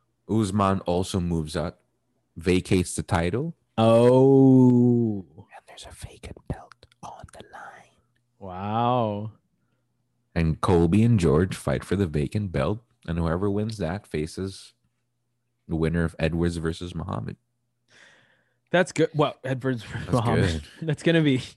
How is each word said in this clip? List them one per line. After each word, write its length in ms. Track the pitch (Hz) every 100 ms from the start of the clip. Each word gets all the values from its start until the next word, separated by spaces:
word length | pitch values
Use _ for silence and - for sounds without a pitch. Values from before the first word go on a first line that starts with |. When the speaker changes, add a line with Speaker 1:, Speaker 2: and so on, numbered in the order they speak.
| _ _ -
Speaker 1:
Usman 500 | 110 101 104 98 98
also 380 | - 87 95 98
moves 360 | 87 82 78 82
up, 240 | 82 - _ _ _ _ _ -
vacates 580 | 92 90 - 95 87 -
the 80 |
title. 520 | - 87 85 110 165 - _ -
Speaker 2:
Oh. 1500 | 113 117 123 131 135 135 135 131 123 123 123 120 117 101 - -
Speaker 1:
And 280 | - - -
there's 180 | - -
a 80 |
vacant 440 | - - - - - -
belt 380 | - - _ _ _
on 220 | - - -
the 100 | - -
line. 480 | - - - _ _ _ _ _ _
Speaker 2:
Wow. 920 | 95 90 101 113 120 123 110 104 107 - _ _ _ _ _ _ _ _ _
Speaker 1:
And 280 | 85 80 76
Colby 420 | - 87 85 98
and 160 | 117 113
George 360 | 82 73 92 -
fight 280 | - 65
for 140 | - 95
the 100 | 92
vacant 460 | 76 67 107 101
belt, 260 | 73 71 107 - _ 82
and 120 | 82
whoever 320 | 82 85 101
wins 280 | 101 110 107
that 280 | 82 95 -
faces 640 | 80 78 - 95 95 - _ _ _ _ _ _ _ _ _ -
the 80 | 82
winner 300 | 80 85 82
of 100 | -
Edwards 360 | 80 82 85 82
versus 380 | 82 82 87 85
Muhammad. 400 | 90 - - - _ _ _ _ _ _ - _ _ _ _ _ _
Speaker 2:
That's 220 | 175 185
good. 160 | - 160
Well, 220 | 147 143 -
Edwards 400 | 131 131 131 123
versus 220 | 101 113 -
Speaker 1:
That's 60 |
Speaker 2:
Muhammad. 380 | 123 110 110 95
Speaker 1:
good. 120 | 80 71
Speaker 2:
<laughs> 80 | - 160
That's 160 | 147
gonna 180 | 165 165
be 200 | 151 127 -